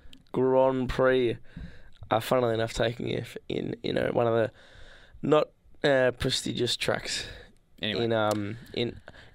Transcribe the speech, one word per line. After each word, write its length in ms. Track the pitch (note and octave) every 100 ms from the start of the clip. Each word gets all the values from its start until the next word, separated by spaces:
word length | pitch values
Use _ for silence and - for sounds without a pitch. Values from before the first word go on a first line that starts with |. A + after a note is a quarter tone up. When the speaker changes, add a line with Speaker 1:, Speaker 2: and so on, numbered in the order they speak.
| - - -
Speaker 1:
Grand 560 | - C3 C3 C3 C3 B2
Prix, 500 | - C3 C3 A#2+ A2+ - - - - - - -
uh, 80 | A2
funnily 360 | - C3 A#2+
enough, 180 | A2+ A2+
taking 360 | - A#2 A#2+ -
it 200 | - A#2 - -
in, 280 | - - -
you 80 | -
know, 180 | - -
one 140 | - A#2
of 80 |
the 160 | A#2 A2+ - - - - - - -
not, 280 | D3+ D3+ - _ _ -
uh, 260 | D3+ C3 B2+ A#2+
prestigious 580 | C3 - C3 B2 A#2+ -
tracks 500 | - - - - - - - - _ -
Speaker 2:
Anyway. 260 | G#2+ G#2+ A#2
Speaker 1:
in, 60 |
um, 440 | A2+ G#2+ G#2+ G2+ A#2 -
in, 240 | - A#2+ - - - -